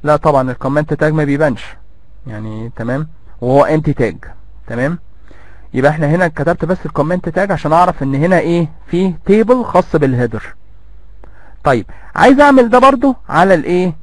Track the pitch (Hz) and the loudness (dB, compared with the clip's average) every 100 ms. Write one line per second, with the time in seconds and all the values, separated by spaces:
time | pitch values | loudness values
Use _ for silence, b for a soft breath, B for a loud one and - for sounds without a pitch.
0 | 147 151 160 143 131 123 135 143 151 147 | 2 2 4 2 0 -4 -2 0 0 0
1 | 156 156 147 143 156 110 - - - - | 0 2 0 2 0 -2 -8 -14 -16 -18
2 | - - - 107 110 110 117 - 120 135 | -18 -16 -14 -12 -10 -10 -10 -8 -4 -4
3 | 156 - - b 120 135 147 156 156 143 | -6 -12 -14 b 2 4 4 2 0 0
4 | 117 85 - - - - - 117 135 170 | -2 -2 -14 -14 -16 -16 -10 -4 -2 -4
5 | - - b b b b b 120 135 156 | -10 -16 b b b b b 0 2 2
6 | 147 165 175 156 143 170 160 185 151 - | 0 2 0 0 -2 0 -2 -4 -4 -2
7 | 147 180 175 160 196 175 147 151 123 - | -2 -2 -2 -2 -2 -2 2 4 2 0
8 | 135 139 165 180 151 170 160 - - 175 | -2 0 2 2 2 0 0 -6 -4 0
9 | 190 165 - 208 220 254 233 180 175 156 | 0 -2 2 4 4 2 2 0 2 2
10 | 139 123 123 110 - - - - - - | 2 2 -2 -4 -10 -16 -16 -18 -18 -18
11 | - - b b b b - 127 - b | -16 -16 b b b b 0 0 -2 b
12 | b - 240 269 294 269 240 247 269 269 | b 2 6 8 6 6 6 6 6 4
13 | 277 254 - 147 185 175 - 180 180 156 | 0 0 -2 2 4 4 2 0 0 -4